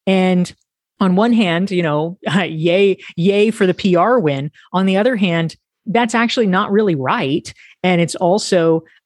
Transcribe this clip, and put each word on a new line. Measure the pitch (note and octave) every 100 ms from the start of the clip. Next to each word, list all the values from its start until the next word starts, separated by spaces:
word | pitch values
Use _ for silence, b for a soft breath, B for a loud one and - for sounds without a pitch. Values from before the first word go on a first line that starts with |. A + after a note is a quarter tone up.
| -
And | F#3+ F#3 F3+ F3+ - _ _ _ -
on | F#3+ F3+
one | A#3
hand, | A3+ F#3+ E3 G3
you | F3+
know, | E3 D3 E3 F#3
<laughs> | - E3+ E3
yay, | D#3 E3+ F3+ G3 F#3+ B -
yay | F3 G3+ A3
for | A3 F#3
the | E3+
P | G3+ F3
R | G3 B3
win. | D#3 C3+ D3 b b
On | F3+ F#3+
the | F#3+
other | A#3 A#3
hand, | F#3+ E3+ E3 - _ _ -
that's | A3+ A#3+ A#3
actually | A#3 - G#3+
not | F#3 G#3
really | G3+ G#3+ D#3
right. | B2+ C3 C#3 D3 - - B B
And | F3+ F3
it's | E3+ -
also, | F3 G#3 - F#3 E3 E3 D#3+ b